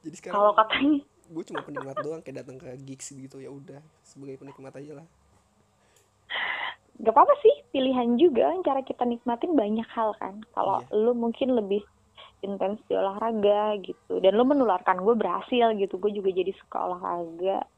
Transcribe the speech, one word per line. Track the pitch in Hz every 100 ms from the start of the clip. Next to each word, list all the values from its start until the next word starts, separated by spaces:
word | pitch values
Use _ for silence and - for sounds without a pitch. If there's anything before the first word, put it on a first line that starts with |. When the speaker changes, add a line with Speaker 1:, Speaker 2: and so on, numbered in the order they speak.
| 160
Speaker 1:
Jadi | 170
sekarang | 190 202
Speaker 2:
kalau | 208 208
katanya | 220 - 277 285
Speaker 1:
gue | - _ _ 170 -
cuma | -
penikmat | - 147 135 135
doang, | 147 160
kayak | - 135 127
datang | 131
ke | 139 127
gigs | 135 131 -
gitu, | 139 135 135
ya | 127
udah | 139 139 139 156 _
sebagai | _ 139 139 135
penikmat | 139 135 135
aja | 131 147 143
lah. | 165 _ _ _ _ _ _ _ _ _ _ _ _ - - - - - _ -
Speaker 2:
Gak | 220
apa-apa | 220 494 554
sih, | 440 571 - 285
pilihan | 262 254 240 240
juga, | 349 233 277 349
cara | 330 269
kita | 262 -
nikmatin | 240 233 240 233 339
banyak | 302 208 220
hal | 226 - 220 202
kan. | - 202 214 -
Kalau | 190 190
Speaker 1:
Iya. | 127 214
Speaker 2:
lu | 226
mungkin | 240 233 226 262
lebih | 247 202 202 208 _ _ - - _
intens | 196 196 190 214 _
di | 190
olahraga | 190 202 226 226 202 208 214 208
gitu, | 180 - _ 180
dan | 190
lu | 202 254
menularkan | 285 233 180 - 185
gue | 190
berhasil | 233 190 190 - 247 233 214
gitu, | 196 190
gue | 208
juga | 208 190
jadi | 185 185 190
suka | - - 180
olahraga. | 180 185 175 170 165 185 196 -